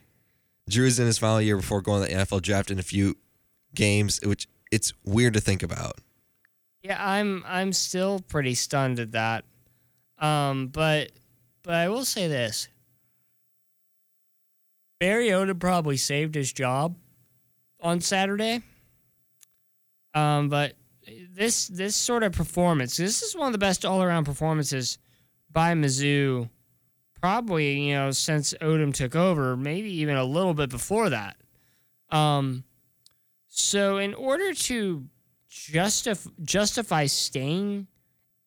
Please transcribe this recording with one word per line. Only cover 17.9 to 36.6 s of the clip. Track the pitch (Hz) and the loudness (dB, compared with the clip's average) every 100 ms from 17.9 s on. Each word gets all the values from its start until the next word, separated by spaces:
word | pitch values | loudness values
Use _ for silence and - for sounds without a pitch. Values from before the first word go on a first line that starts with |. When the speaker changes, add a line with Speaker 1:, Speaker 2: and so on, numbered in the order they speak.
| 175 | -2
Speaker 2:
Saturday. | - 190 196 202 220 240 - _ _ _ _ _ _ _ - _ _ _ _ _ _ | 0 2 2 0 -2 -2 -6 _ _ _ _ _ _ _ -20 _ _ _ _ _ _
Um, | 151 151 147 143 | 0 2 2 2
but | 143 143 - _ _ - - 180 | 0 -2 -4 _ _ -20 -20 -16
this, | 185 226 - - | -2 0 0 -2
this | 185 202 208 | -4 -4 -2
sort | - 240 | 0 0
of | 214 | 0
performance, | 170 156 175 175 156 127 - | 0 -2 2 2 2 0 -2
this | 185 - | -2 -2
is | 440 | -4
one | 370 277 | -4 -2
of | |
the | 214 | 0
best | 196 180 196 | 2 2 0
all-around | 190 185 170 147 | 2 2 2 0
performances | 135 156 156 139 131 120 - _ _ _ _ _ | -2 0 0 0 -4 -4 -8 _ _ _ _ _
by | 160 165 | 0 2
Mizzou, | 170 143 131 143 143 139 127 117 - _ _ _ _ _ - | 2 2 2 2 2 2 0 -4 -12 _ _ _ _ _ -4
probably, | 180 220 233 165 143 139 | 0 0 0 0 0 0
you | 143 | 0
know, | 143 135 | 0 0
since | 135 - 151 139 - | 0 0 0 -2 -2
Odom | 156 160 143 | 0 2 2
took | 131 127 156 | 0 -2 2
over, | 185 156 131 127 | 2 2 0 -2
maybe | 143 175 214 | -4 -4 -4
even | 170 151 139 | -2 0 0
a | 127 | 0
little | 156 190 | 0 0
bit | 151 135 | 0 -2
before | 120 - 214 208 | -4 -2 0 2
that. | 117 98 - _ _ _ _ _ _ _ | 0 -4 -14 _ _ _ _ _ _ _
Um, | 156 151 143 135 127 - _ _ _ _ _ _ _ _ | 2 4 2 0 -4 -10 _ _ _ _ _ _ _ _
so | - - 202 196 196 | -2 0 2 2 0
in | 202 - | -2 -4
order | 262 294 392 | -2 0 0
to | 320 - 240 202 156 131 _ _ _ _ | -2 -2 -2 -2 -4 -8 _ _ _ _
justif-, | - - 156 202 - 240 196 - - | -20 -4 -2 0 0 -2 -4 -8 -10
justify | 156 190 | -2 0